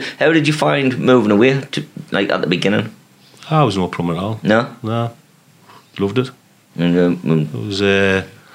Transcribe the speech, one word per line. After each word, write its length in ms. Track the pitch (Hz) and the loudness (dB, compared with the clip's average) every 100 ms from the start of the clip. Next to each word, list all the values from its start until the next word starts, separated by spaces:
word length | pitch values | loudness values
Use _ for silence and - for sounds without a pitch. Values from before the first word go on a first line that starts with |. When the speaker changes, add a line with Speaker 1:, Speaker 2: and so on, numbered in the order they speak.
| - - | -4 -2
Speaker 1:
how 140 | 147 | 2
did 140 | 165 147 | 2 2
you 60 | |
find 440 | 151 151 143 135 120 | 0 0 0 -2 0
moving 320 | 123 127 107 | 2 4 4
away 300 | 101 127 139 | 4 4 2
to, 240 | - 151 - - - | -4 -8 -10 -14 -6
like, 180 | 95 101 | -4 -2
at 120 | - | -2
the 60 | - | 0
beginning? 460 | 87 98 110 113 - _ _ - - - | 0 0 0 -4 -10 _ _ -20 -20 -2
Speaker 2:
Ah, 120 | 160 | 2
it 40 | 127 | 2
was 120 | 95 | 0
no 100 | 90 | -4
problem 300 | - 87 85 | -4 -4 -4
at 60 | |
all. 160 | 101 110 | -4 -4
Speaker 1:
No? 320 | 156 113 139 - | 2 2 0 -8
Speaker 2:
No. 320 | 110 117 117 - _ _ _ _ - - _ - | -6 -4 -4 -8 _ _ _ _ -20 -20 _ -4
Loved 180 | 98 120 | -2 -2
it. 140 | 127 - _ _ _ - | -4 -10 _ _ _ -2
Speaker 1:
And, 200 | 87 87 | 0 2
um, 220 | 87 87 - | 2 0 0
um, 80 | 80 76 | 0 -2
Speaker 2:
It 140 | 123 107 | -6 -6
was, 140 | 98 | -2
uh, 420 | 101 98 98 95 92 - - | 0 2 2 0 -4 -14 -20